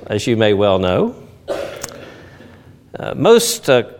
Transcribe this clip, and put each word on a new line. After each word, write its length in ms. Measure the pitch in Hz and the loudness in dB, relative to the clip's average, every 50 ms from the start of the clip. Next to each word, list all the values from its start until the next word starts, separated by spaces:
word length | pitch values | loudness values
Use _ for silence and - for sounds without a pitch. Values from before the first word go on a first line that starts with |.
| - | -10
as 200 | - - 104 - | -6 -6 -4 -2
you 100 | - 117 | 0 0
may 160 | 110 110 107 104 | 2 4 4 4
well 260 | 98 104 101 95 92 | 4 4 2 2 2
know. 360 | 92 90 90 113 196 233 - - - - - - - - - - - - - - - - - - - - - - - - - - - - - - - - - - _ _ - - | 2 0 0 0 0 -2 -4 -8 -16 -20 -20 -18 -12 -10 -8 -8 -8 -10 -12 -12 -14 -14 -14 -18 -20 -20 -20 -20 -20 -20 -20 -20 -20 -20 -20 -20 -20 -20 -20 -20 _ _ -14 -12
Uh, 160 | - - - | -10 -8 -6
most, 560 | - 139 196 233 233 - - - - - - | 0 4 4 4 4 4 0 -4 -4 0 2
uh, 140 | 135 123 107 - - - | 2 2 2 0 -8 -20